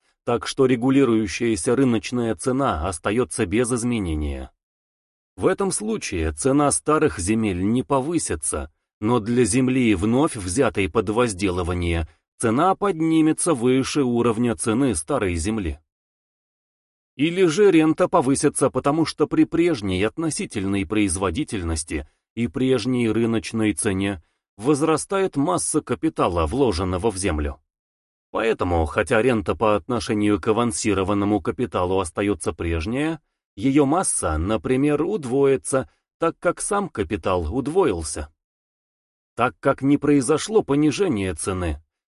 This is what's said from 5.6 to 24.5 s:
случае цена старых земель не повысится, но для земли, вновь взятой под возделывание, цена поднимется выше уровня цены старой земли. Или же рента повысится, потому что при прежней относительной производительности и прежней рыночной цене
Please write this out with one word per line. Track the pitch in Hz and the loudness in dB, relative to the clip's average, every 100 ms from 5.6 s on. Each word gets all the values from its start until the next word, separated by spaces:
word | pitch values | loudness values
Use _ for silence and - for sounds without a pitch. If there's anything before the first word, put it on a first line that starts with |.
| 196 | -2
случае | - 107 104 - 87 80 | -4 -4 -6 -4 -4 -4
цена | 76 131 143 143 | -2 0 2 2
старых | - - 156 156 - | 0 0 2 2 0
земель | 87 113 110 90 | -2 0 0 -2
не | 98 123 | 0 -2
повысится, | - 139 139 175 - 85 - 78 69 _ _ _ | 0 -2 0 -4 -2 -4 -4 -6 -8 _ _ _
но | 107 120 | 0 0
для | 107 120 | 2 2
земли, | 113 123 127 131 120 95 | 2 2 2 2 2 2
вновь | 107 123 156 113 | 2 2 0 -2
взятой | 92 101 123 - 92 | -4 0 0 0 -2
под | 117 101 | -2 0
возделывание, | 110 123 90 98 90 87 90 87 82 82 _ _ _ | 0 0 0 -2 0 -2 -2 -2 -2 -4 _ _ _
цена | 117 120 180 185 | 0 2 2 0
поднимется | 202 160 160 160 156 151 180 | -2 0 2 4 2 2 0
выше | 139 123 131 127 147 | 2 2 2 0 0
уровня | 127 117 117 110 123 | 0 2 2 2 0
цены | 107 117 110 139 | 0 0 0 0
старой | 92 - 135 98 | 0 -2 -2 0
земли. | 85 90 110 82 69 _ _ _ _ _ _ _ _ _ _ _ _ _ - | -2 -2 -4 -4 -8 _ _ _ _ _ _ _ _ _ _ _ _ _ -2
Или | 156 175 175 | -2 2 2
же | 151 202 | 6 6
рента | 165 156 156 180 | 6 4 2 2
повысится, | 180 131 139 143 - 131 | 2 2 2 0 2 0
потому | 131 - 160 151 | 2 0 0 -2
что | - 147 | 0 0
при | 156 | 2
прежней | 156 165 175 131 101 90 | 2 2 0 0 -2 0
относительной | 110 - 165 - 90 110 98 101 90 | 0 -2 -6 -6 -6 -6 -2 -2 0
производительности | 107 101 85 95 85 151 104 85 80 - 78 - _ _ - | 0 0 0 -2 -2 -6 -6 -4 -6 -6 -8 -8 _ _ -6
и | 117 | -4
прежней | 117 131 127 113 123 113 | -2 0 0 0 0 0
рыночной | 113 117 113 - 113 107 | 2 0 -2 -4 0 0
цене | 101 107 95 98 95 - _ _ | 0 -2 0 -2 -4 -12 _ _